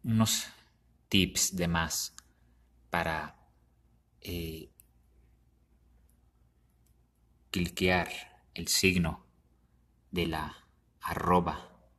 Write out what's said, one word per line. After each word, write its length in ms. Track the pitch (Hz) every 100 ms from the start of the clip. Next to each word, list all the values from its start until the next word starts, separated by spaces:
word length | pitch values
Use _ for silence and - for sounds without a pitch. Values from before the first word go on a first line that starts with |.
unos 420 | 123 110 110 - - - _ _ _ _ _
tips 480 | 98 92 - - 92
de 120 | 85
más 460 | 85 82 - - - _ _ _ _ _ _ _
para, 460 | 87 82 80 76 - _ _ _ _ _ _ _ _
eh, 500 | - 87 82 80 78 _ - _ _ _ _ _ _ _ _ _ _ _ _ _ _ _ _ _ _ _ _ _ _ _ _ _ _
cliquear 580 | 92 85 - 92 90 82 - - - _
el 140 | - 85
signo 580 | - 95 90 82 - - _ _ _ _ _ _ _ _
de 160 | - 82
la 400 | 80 76 - _ _ _ _
arroba 680 | - 85 - 90 85 76 - - _